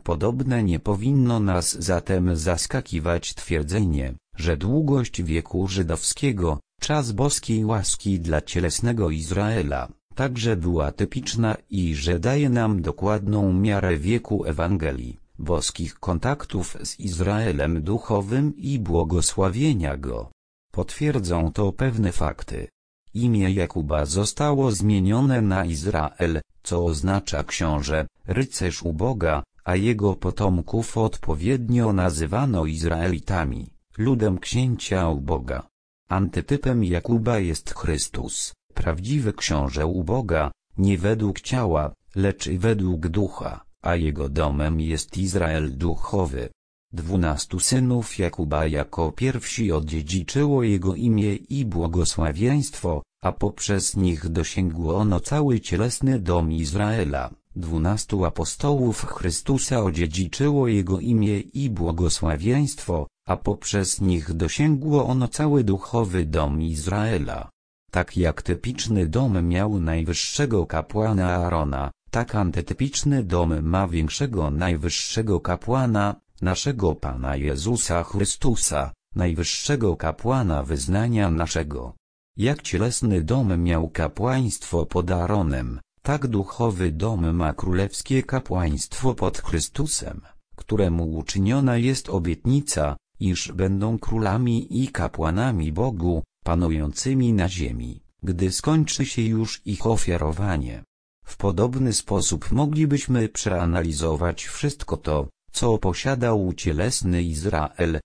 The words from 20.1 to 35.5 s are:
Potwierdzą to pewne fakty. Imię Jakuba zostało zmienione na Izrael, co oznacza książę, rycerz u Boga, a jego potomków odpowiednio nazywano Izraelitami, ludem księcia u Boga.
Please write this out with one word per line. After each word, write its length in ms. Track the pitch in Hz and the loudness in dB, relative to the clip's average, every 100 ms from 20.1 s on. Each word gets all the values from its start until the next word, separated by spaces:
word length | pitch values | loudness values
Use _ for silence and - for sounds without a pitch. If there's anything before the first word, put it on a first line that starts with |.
| 57 55 - _ _ _ | -8 -10 -16 _ _ _
Potwierdzą 800 | - 87 - 151 139 87 85 80 | -6 -4 -2 0 0 0 0 0
to 200 | - 101 | 0 0
pewne 400 | - 131 113 98 | 2 0 2 2
fakty. 560 | - 76 - - - - _ _ _ - | 2 0 -2 -8 -10 -10 _ _ _ -10
Imię 380 | 104 120 110 95 | 0 4 4 4
Jakuba 540 | 98 85 92 76 76 71 | 2 0 -2 0 0 0
zostało 680 | 85 104 - 147 139 135 | 0 0 0 2 4 2
zmienione 680 | 101 104 101 92 113 139 127 | 2 2 4 4 4 4 4
na 240 | 104 95 85 | 2 2 0
Izrael, 760 | 78 90 82 76 - 85 80 - _ | -2 -2 0 -2 -2 -2 -2 -4 _
co 220 | - 87 87 | -4 0 0
oznacza 580 | 78 90 98 98 73 | 0 2 0 0 -4
książę, 640 | 69 - 82 73 71 78 71 _ - | -4 -2 0 0 0 -2 -2 _ -4
rycerz 560 | 98 135 - 90 - | -2 -2 -2 -4 -4
u 100 | 87 | -4
Boga, 500 | 80 120 117 85 73 - _ | -2 -2 0 0 0 -4 _
a 120 | - 92 | -2 2
jego 400 | 107 113 101 92 | 2 2 2 0
potomków 800 | 90 - 98 90 78 110 117 110 | -2 0 2 2 0 -2 -2 0
odpowiednio 960 | 110 - - 76 92 131 117 120 110 | 0 0 -2 0 0 0 2 2 4
nazywano 720 | 98 90 78 78 101 139 95 78 | 4 2 0 0 0 0 2 0
Izraelitami, 1080 | 78 82 82 87 82 - 92 73 - 60 - _ - | 0 0 0 0 -2 -2 -2 -2 -4 -8 -16 _ -2
ludem 400 | 113 127 107 90 | 2 4 2 0
księcia 720 | - 120 127 117 - 95 82 | -2 0 2 0 -2 0 0
u 120 | 71 | 0
Boga. 460 | 67 80 65 | -2 -2 -2